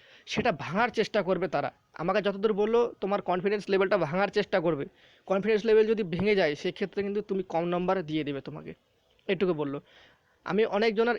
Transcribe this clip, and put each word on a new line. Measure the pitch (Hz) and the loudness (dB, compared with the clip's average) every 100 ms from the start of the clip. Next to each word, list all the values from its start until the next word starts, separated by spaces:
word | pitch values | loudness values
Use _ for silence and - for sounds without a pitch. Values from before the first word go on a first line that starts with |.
| - - - | -20 -20 -8
সেটা | - 247 | -2 0
ভাঙার | 165 123 185 240 | -2 -2 0 0
চেষ্টা | - 202 214 | 0 -2 0
করবে | 175 180 175 | 0 0 0
তারা। | 143 135 - _ | -2 -4 -8 _
আমাকে | - 170 185 | -6 -2 0
যতদূর | 196 196 220 | 0 0 0
বললো, | 196 220 233 233 - | 2 2 2 0 -2
তোমার | 196 202 | -2 -2
কনফিডেন্স | 196 180 196 208 196 | -2 -2 0 -2 0
লেভেলটা | 190 196 202 | 2 2 2
ভাঙার | 151 185 196 | 0 0 0
চেষ্টা | 208 196 190 | 0 0 0
করবে। | 165 143 - _ - _ - | 0 -2 -6 _ -20 _ -2
কনফিডেন্স | 190 202 214 226 | -2 2 2 4
লেভেল | 220 220 | 6 6
যদি | 220 | 2
ভেঙে | 180 170 202 196 | -2 0 2 4
যায়, | 156 147 | 2 0
সেক্ষেত্রে | 185 - 202 - | -4 -4 -6 -4
কিন্তু | 202 208 | -4 -4
তুমি | 208 190 | -2 -4
কম | 180 165 175 | -2 -2 0
নম্বর | 175 180 190 | 0 0 0
দিয়ে | 151 156 | 0 -4
দেবে | 143 139 | -2 -6
তোমাকে, | 143 151 156 170 _ _ _ _ - | -8 -12 -14 -18 _ _ _ _ -4
এটুকু | 180 185 | 0 0
বললো। | 151 143 143 - - - _ _ _ | 0 -2 -6 -12 -20 -20 _ _ _
আমি | - 190 226 | -2 0 2
অনেকজনের | 202 226 208 233 | 2 0 2 0